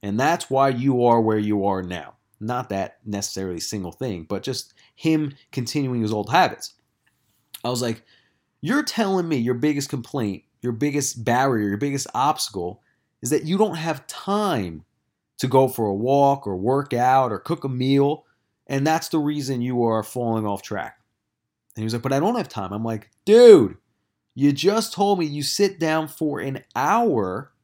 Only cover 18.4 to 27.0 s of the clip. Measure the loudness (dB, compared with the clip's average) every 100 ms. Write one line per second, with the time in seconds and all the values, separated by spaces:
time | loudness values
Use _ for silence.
18.4 | _ _ -6 -2 0 0 0 -2 -2 -4
19.4 | -4 -4 -2 0 2 0 -2 -6 -2 -2
20.4 | -2 -6 -6 -8 -8 -14 _ _ _ _
21.4 | _ _ _ -8 -6 -4 -2 0 0 -2
22.4 | -6 -8 -8 -6 -6 -8 -12 _ 4 10
23.4 | 12 12 10 -4 _ _ _ _ _ 0
24.4 | 2 2 0 0 -4 -2 0 0 -2 -4
25.4 | -6 0 -2 0 -2 -2 -4 -6 -4 -4
26.4 | -6 -8 _ -4 0 0